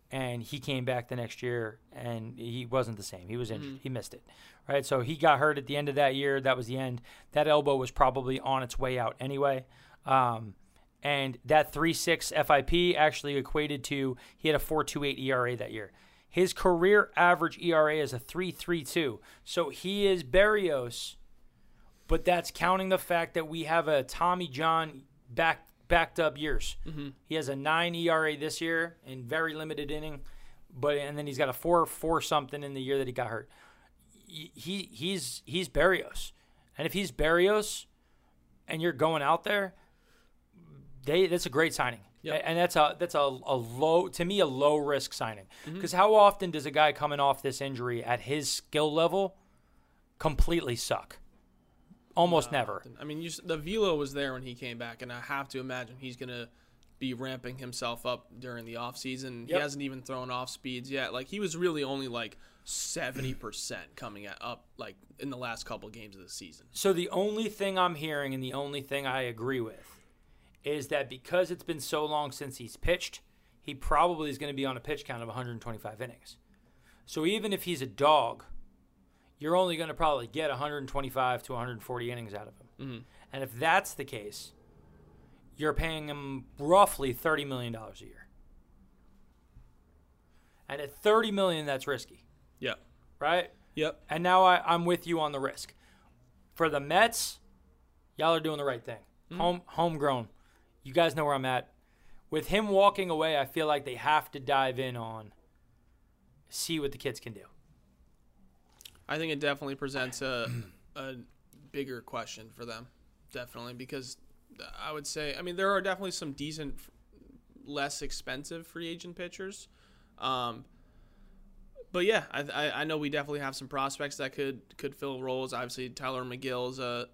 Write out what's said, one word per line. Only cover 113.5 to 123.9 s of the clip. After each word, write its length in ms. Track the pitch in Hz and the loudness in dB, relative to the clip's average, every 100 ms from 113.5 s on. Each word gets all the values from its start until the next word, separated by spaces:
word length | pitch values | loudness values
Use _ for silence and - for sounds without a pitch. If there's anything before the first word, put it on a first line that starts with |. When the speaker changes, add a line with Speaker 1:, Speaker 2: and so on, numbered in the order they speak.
| 117 120 | -12 -12
Speaker 2:
because 440 | 123 131 139 123 - - - _ - - - | -12 -10 -10 -10 -16 -20 -20 _ -18 -16 -10
I 120 | 135 | -10
would 160 | 151 143 | -8 -8
say, 280 | 156 147 135 | -6 -6 -6
I 40 | |
mean, 140 | 175 | -6
there 160 | 180 190 | 0 2
are 100 | 196 | 2
definitely 300 | 190 185 190 | 0 -2 -4
some 220 | - 151 | -6 -8
decent, 420 | 135 147 156 143 123 | -6 -8 -8 -8 -10
f-, 140 | - _ _ - - - _ - | -12 _ _ -20 -20 -20 _ -20
less 360 | 135 143 143 - | -10 -4 -4 -4
expensive 640 | 143 - 135 131 143 170 165 | -6 -6 -8 -10 -8 -12 -12
free 200 | 170 165 | -10 -10
agent 280 | 170 175 | -10 -12
pitchers. 520 | 175 175 - 190 - - _ _ - _ - | -12 -12 -10 -12 -14 -20 _ _ -20 _ -6
Um, 460 | 131 127 120 117 - - - - - - - - - - - - - | -2 -2 -2 -6 -16 -20 -20 -20 -20 -20 -20 -20 -20 -20 -20 -20 -6
but 140 | 180 | 0
yeah, 180 | 196 208 - | 2 2 0
I, 100 | 139 143 | -8 -6
I, 280 | 143 151 113 | -2 -2 -2
I 20 | |
know 140 | 156 156 | -4 -2
we 120 | 147 | -2
definitely 300 | 147 147 143 | -4 -4 -6
have 160 | 135 | -6
some 120 | 135 135 | -8 -8
prospects 500 | 139 135 | -4 -4